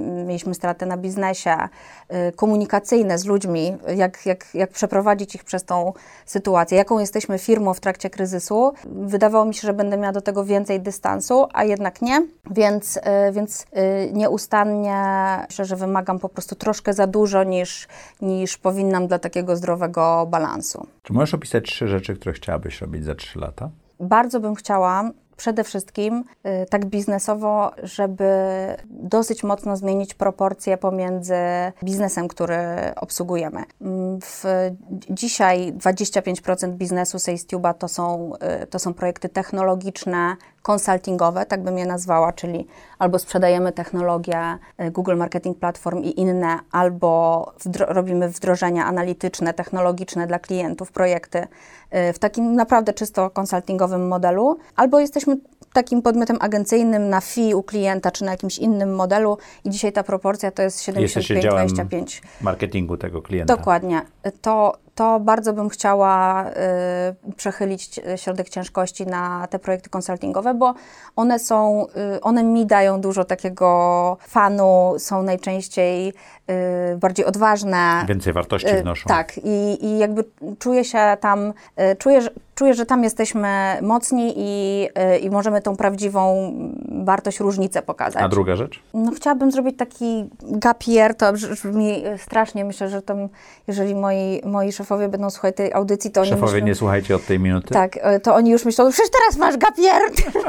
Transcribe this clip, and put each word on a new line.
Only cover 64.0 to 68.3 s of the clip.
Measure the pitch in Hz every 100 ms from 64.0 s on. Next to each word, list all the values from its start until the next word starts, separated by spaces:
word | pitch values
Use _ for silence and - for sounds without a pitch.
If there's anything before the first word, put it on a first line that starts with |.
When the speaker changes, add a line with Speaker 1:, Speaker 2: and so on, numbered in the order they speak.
| - _ 196 -
Speaker 1:
To, | 226 220 208 - _ -
to | 226 220
bardzo | 208 220 220
bym | 208 208
chciała, | - 208 202 190 190 185 190 190 - 185 180 180 180 180 185 208
y, | -
przechylić, | 202 190 196 190 - - -
y, | 185
środek | -